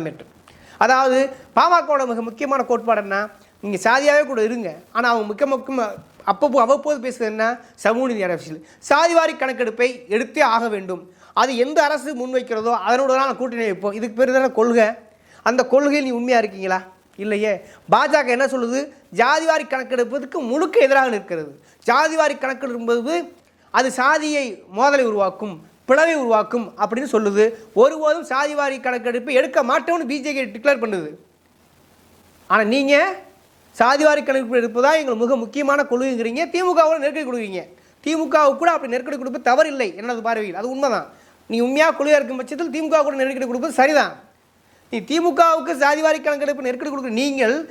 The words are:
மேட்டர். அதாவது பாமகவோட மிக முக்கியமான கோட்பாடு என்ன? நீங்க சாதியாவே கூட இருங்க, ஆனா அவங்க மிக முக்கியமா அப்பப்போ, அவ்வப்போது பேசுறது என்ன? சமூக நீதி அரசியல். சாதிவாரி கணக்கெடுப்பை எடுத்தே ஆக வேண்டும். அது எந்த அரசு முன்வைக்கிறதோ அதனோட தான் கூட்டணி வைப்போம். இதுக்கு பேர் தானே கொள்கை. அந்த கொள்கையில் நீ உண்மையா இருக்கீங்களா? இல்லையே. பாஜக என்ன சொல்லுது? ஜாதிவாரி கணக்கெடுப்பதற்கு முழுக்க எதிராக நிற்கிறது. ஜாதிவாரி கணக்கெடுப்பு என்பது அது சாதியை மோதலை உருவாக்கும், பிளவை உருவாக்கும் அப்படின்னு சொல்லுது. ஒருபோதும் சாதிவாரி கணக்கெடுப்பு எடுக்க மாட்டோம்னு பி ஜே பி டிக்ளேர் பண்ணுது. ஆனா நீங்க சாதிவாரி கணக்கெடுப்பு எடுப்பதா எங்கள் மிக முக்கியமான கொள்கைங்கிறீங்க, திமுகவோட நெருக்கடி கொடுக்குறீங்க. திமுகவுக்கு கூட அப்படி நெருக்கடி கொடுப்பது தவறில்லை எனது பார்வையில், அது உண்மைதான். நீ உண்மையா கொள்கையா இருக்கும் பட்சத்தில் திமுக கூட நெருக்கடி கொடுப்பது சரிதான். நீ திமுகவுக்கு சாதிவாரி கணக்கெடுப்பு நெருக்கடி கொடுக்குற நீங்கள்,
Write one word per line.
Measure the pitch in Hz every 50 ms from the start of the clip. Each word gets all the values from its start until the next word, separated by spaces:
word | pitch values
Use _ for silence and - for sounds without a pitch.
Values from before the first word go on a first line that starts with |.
| 165
மேட்டர். | 156 143 - - - _ _ _ - - - - - - - 202
அதாவது | 233 254 262 269 262 254 262 269 269 - - - - - 247
பாமகவோட | 285 339 349 339 302 311 294 277 262 247
மிக | 233 226 226 233
முக்கியமான | 220 - 285 269 277 269 247 254
கோட்பாடு | 240 226 226 233 220 208 202
என்ன? | 196 196 196 214 214 - - _ _ _ _ -
நீங்க | 202 202 175 - 220
சாதியாவே | 240 269 277 294 285 294 302 247
கூட | 269 226 214 226
இருங்க, | 247 240 214 170 151 170 - _ -
ஆனா | 220 240 240
அவங்க | 233 226 214 208 214
மிக | 196 285 269 269
முக்கியமா | 254 - - 269 254 226 208 196 - - - _ - - -
அப்பப்போ, | 196 - 294 285 240 277 226
அவ்வப்போது | 233 277 294 - 302 294 262 226
பேசுறது | 254 - - 233 220 214
என்ன? | 214 220 226 247 240 - - _ - -
சமூக | 202 226 247 262 254
நீதி | 240 208 190 180
அரசியல். | 175 160 165 165 156 156 - - - _ - -
சாதிவாரி | 277 294 330 339 339 330 320 311 320 -
கணக்கெடுப்பை | 269 262 254 214 247 220 214 226 247 254 247 - - - 202
எடுத்தே | 226 254 - - 302 285 240 226
ஆக | 226 233 233 214
வேண்டும். | 196 190 185 185 170 - - - _ _ - - 202
அது | 233 262 262 233 247
எந்த | 277 311 320 302 285
அரசு | 302 277 240 294 302 240
முன்வைக்கிறதோ | 247 254 262 254 240 - 233 214 214 233 240 208 185 208
அதனோட | 240 247 277 262 262 262
தான் | 269 269 233 180
கூட்டணி | 247 254 240 233 226 214
வைப்போம். | 185 165 190 202 202 220
இதுக்கு | 220 233 220 226
பேர் | 262 247 254 262
தானே | 262 254 254 214
கொள்கை. | 226 240 233 240 214 214 233 - - _ _ _ _ _ _ - - -
அந்த | 240 262 - - 240
கொள்கையில் | 269 285 285 285 294 269 262
நீ | 247 233
உண்மையா | 240 247 254 233 214
இருக்கீங்களா? | 202 190 196 190 190 185 185 185 - - _ _ _ _ -
இல்லையே. | 196 214 208 202 214 214 196 170 - - - - _ -
பாஜக | 196 226 294 294 294 302 277 247 240
என்ன | 240 277 262 262
சொல்லுது? | 262 240 233 247 269 285 285 - - _ _ -
ஜாதிவாரி | 180 233 262 302 320 320 320 311 311 285
கணக்கெடுப்பதற்கு | 202 262 262 254 214 254 247 240 208 254 285 247 262 - 349 269 226
முழுக்க | 247 311 320 320 - 466 285
எதிராக | 262 277 277 262 254 220
நிற்கிறது. | 202 - - 175 160 151 143 139 - _ _ _ _ -
ஜாதிவாரி | - 233 277 311 320 320 320 302 294 285 -
கணக்கெடுப்பு | 269 262 269 247 277 254 240 240
என்பது | 233 233 240 240 226 277 330 349 320 - - _ _ _ _ _ _ _ -
அது | 220 262 262 - 254
சாதியை | 254 277 311 320 302 302 302 285 269 233 196 - - - 185 208
மோதலை | 254 285 285 277 254 233
உருவாக்கும், | 214 208 196 185 185 - 220 208 175 156 - - _ _ _ -
பிளவை | 254 294 320 339 330
உருவாக்கும் | 302 254 233 226 214 208 214 240 247 220 170 - -
அப்படின்னு | 208 190 226 240 294 262 -
சொல்லுது. | 214 220 202 196 208 214 226 226 - - - - 196
ஒருபோதும் | 247 294 320 311 311 302 302 339 285 -
சாதிவாரி | 262 269 294 294 294 294 285 277 269 254
கணக்கெடுப்பு | 262 254 247 247 220 247 240 247 233 302 262 254
எடுக்க | 294 - - 320 262 240
மாட்டோம்னு | 277 311 240 339 339 349 320 233
பி | 285 294 247
ஜே | 294 285
பி | 269 262 208 202
டிக்ளேர் | 233 226 285 277 233 233
பண்ணுது. | 220 202 180 156 151 156 - _ _ _ _ _ _ _ _ _ _ _ _ _ _ _ _ _ _ _ _ _ _ _ _ _ -
ஆனா | 185 214 214 208 240
நீங்க | 277 277 277 285 285 339 392 370 - - - - _ _ _ _ _ _ _ -
சாதிவாரி | - 226 247 277 285 302 302 302 294 -
கணக்கெடுப்பு | 277 269 269 254 220 254 247
எடுப்பதா | 226 226 214 240 247 285 320 320
எங்கள் | 302 262 233 220
மிக | 240 233 277 233 226
முக்கியமான | 208 - 277 294 269 277 294 277 285
கொள்கைங்கிறீங்க, | 247 240 262 269 254 226 233 233 233 285 339 - -
திமுகவோட | 349 370 359 359 330 320 311 320 311 269
நெருக்கடி | 294 262 311 302 247
கொடுக்குறீங்க. | 247 240 220 196 190 180 156 - - _ _ _ _ _ -
திமுகவுக்கு | 285 320 311 320 262 311 302 302 277 269 -
கூட | 339 339
அப்படி | 330 302 277 247 233
நெருக்கடி | 262 247 294 294 247
கொடுப்பது | 254 262 240 285 - 240
தவறில்லை | 247 277 320 311 277 269 240 190 160 190
எனது | 214 240 247 226 214 226
பார்வையில், | 233 220 214 196 170 185
அது | 220 254 262
உண்மைதான். | 269 285 262 220 180 143 - - - _ _ _ _ _ -
நீ | 214 233 240
உண்மையா | 254 269 294 311 330
கொள்கையா | - - 277 294 302 285
இருக்கும் | 262 226 262 254
பட்சத்தில் | 254 254 302 269 339 320 240
திமுக | 311 320 311 320 311 285
கூட | 294 285 269
நெருக்கடி | 262 262 262 233 269 233
கொடுப்பது | 240 254 254 330 - -
சரிதான். | 262 294 302 285 220 175 - - - _ _ _ _ _ _ _ _ _ _ _ _ - 247
நீ | 226 180 -
திமுகவுக்கு | 285 339 339 359 269 320 339 330 320 320 262 320 330 254 285
சாதிவாரி | 285 294 302 311 311 311 311
கணக்கெடுப்பு | - 302 294 277 294 277 285 285 262 247
நெருக்கடி | 254 247 320 302
கொடுக்குற | 277 277 254 254 214 226
நீங்கள், | 269 285 277 269 220 220 262 311 320 -